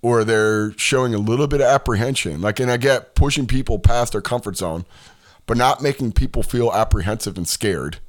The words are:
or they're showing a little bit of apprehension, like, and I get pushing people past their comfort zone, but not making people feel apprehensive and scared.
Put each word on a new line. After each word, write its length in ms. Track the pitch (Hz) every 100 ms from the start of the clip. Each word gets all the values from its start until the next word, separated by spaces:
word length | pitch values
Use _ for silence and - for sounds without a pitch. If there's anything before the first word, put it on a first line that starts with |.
or 220 | 120 120
they're 540 | 110 110 107 107 107 -
showing 360 | - 135 127
a 60 | 110
little 280 | 104 120 147
bit 140 | 143
of 60 | 127
apprehension, 720 | 139 - 104 120 131 - 76
like, 180 | 101 107
and 120 | 127
I 60 | 123
get 380 | 135 127 - -
pushing 300 | 143 147 123
people 320 | 127 131 104
past 320 | - 120 120
their 100 | 107
comfort 360 | - 123 104 87
zone, 260 | 90 80 87 - - - _ _ -
but 100 | 120
not 280 | 127 139
making 300 | 143 143 127
people 300 | - 131 -
feel 280 | - 120 117
apprehensive 640 | 92 113 104 90 110 - 92
and 100 | 85
scared. 520 | - 107 85 67 -